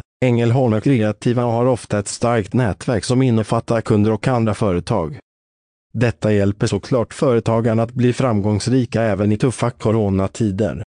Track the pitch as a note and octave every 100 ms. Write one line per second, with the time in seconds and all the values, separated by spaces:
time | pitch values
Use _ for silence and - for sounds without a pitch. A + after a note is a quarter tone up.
0 | - - B2+ A#2 A#2 C3 B2 G#2+ C#3+ C3
1 | G#2+ G#2 B2+ A#2+ A#2+ A#2 B2 B2 - G#2
2 | G2+ - A#2 A#2+ F#2+ A2+ A#2 E2+ - A2+
3 | - B2+ C3 A2 G#2+ A#2 - A#2 - A2
4 | G#2+ G#2+ - B2 A2+ G2 G#2+ F2 - A2
5 | D#2 C#3 - _ _ _ _ _ _ A2+
6 | A#2 - A2 G#2 G2+ G#2 A#2 G2+ - B2+
7 | G#2+ - D3 A#2 A2 A2+ A2+ A2 A#2 B2+
8 | B2 A#2 B2+ G#2+ G2+ G#2 - C3 A#2 A2
9 | A2+ F#2+ G#2 G#2+ C3+ - - - A2+ A2
10 | G2+ F#2+ F#2+ - A2 F#2+ G2+ C#2 -